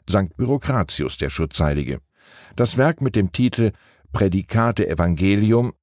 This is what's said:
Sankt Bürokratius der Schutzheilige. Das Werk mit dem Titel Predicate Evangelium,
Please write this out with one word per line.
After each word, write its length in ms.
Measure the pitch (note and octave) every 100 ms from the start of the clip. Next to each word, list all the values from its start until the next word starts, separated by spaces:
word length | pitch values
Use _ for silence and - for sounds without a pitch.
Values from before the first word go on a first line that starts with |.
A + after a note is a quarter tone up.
| -
Sankt 300 | G2+ F#2+ -
Bürokratius 800 | B2 C#3 - B2+ D#2+ - C2 -
der 120 | C#2
Schutzheilige. 680 | - D2+ - D2+ D2 C2 B1+ - _ _ - - -
Das 220 | A#2+ B2
Werk 240 | D3 D#3+
mit 160 | C3 G#2+
dem 160 | F#2+
Titel 380 | - B2 - A2 - _ _ _
Predicate 760 | - G2+ F#2+ - A2+ A#2 A2 G2
Evangelium, 840 | E2 F2 E2 F#2+ G2+ G#2+ A#2 A#2+ -